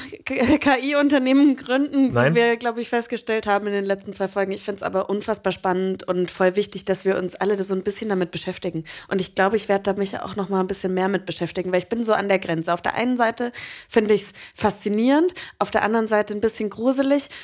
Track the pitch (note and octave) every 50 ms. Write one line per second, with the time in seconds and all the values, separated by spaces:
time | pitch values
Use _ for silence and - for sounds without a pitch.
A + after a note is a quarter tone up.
0 | - - - - - - C4+ C4+ B3 A#3+ D4+ - - C#4+ C4+ B3 B3+ C#4 D4 C#4+
1 | C#4+ C#4+ D4 C4+ B3+ B3+ C4+ C#4 C#4+ D4 C4 B3+ - - B3 C4+ C#4+ C#4+ - C#4
2 | C4+ B3 - A#2+ - C#3+ E3 A#3+ A#3 A#3 A#3 A#3 B3 A#3+ A3+ A#3 A#3 - B3 A#3+
3 | A#3 - A#3+ G#3+ - - A3 A3 G#3+ G#3 G3+ G3+ G#3 G#3 G3+ G3+ G3 G3 G3 G3
4 | - G#3 F#3+ - G3 F#3+ - G3+ G3 F#3+ F#3+ - - - G3+ - - - F#3+ F#3+
5 | G3 - G3 G#3 G#3 - G#3+ G#3 - F#3+ F#3 - - F#3+ F3+ F#3 F#3+ F#3+ F#3+ F#3+
6 | - - F3+ F3+ F3+ E3+ - - F#3+ F#3 F3+ G#3 G#3 G3+ - F#3 - - F#3+ F#3+
7 | - F#3+ F#3+ F#3 F#3 F3+ - - F#3+ G3+ G#3+ G3 F#3 G3 G3 F#3 - G#3 G3 -
8 | A3+ G#3+ G3 F#3 F3 E3+ - E3 - F#3 F3+ - - F3+ D#3+ D#3+ D#3+ - - -
9 | - - - F#3+ F3+ - - - F#3+ G3 A3+ G#3+ G#3 - G3 G3 G3 G3+ G3 G3+
10 | G3 F#3+ - - - F#3+ F#3+ G#3 F#3+ F3 G3 F#3+ F#3 F#3 G3 - - F#3 F#3 F#3
11 | F#3 F#3+ G3+ F#3+ G3 - D#3 - F3 D#3+ - F#3 F3 F3+ F#3 F3+ F3+ - A#3 A3+
12 | A#3 A3 G#3+ - G3 G3+ G3 F#3+ F#3+ - E3+ D#3+ E3 - E3+ F3 - - - -
13 | A#3 B3 B3+ B3 A#3 A3+ A#3 - A#3+ A#3+ - - - - - - - - - A#3
14 | G#3+ G#3 G#3+ G3 G3+ - - - - - - - - G#3 G3 - - G#3 G#3 G#3+
15 | A#3 B3+ C#4 D4+ E4+ F#4 - - - - - - G#3 - - A3 - G3+ A3+ A3+
16 | A3 G#3+ A3 G#3 G#3 G#3 G#3 G#3 G#3+ A3 - - A3 G3+ - - A3+ C4 C4 C4
17 | C4+ C4+ C#4+ C#4+ C#4 - - -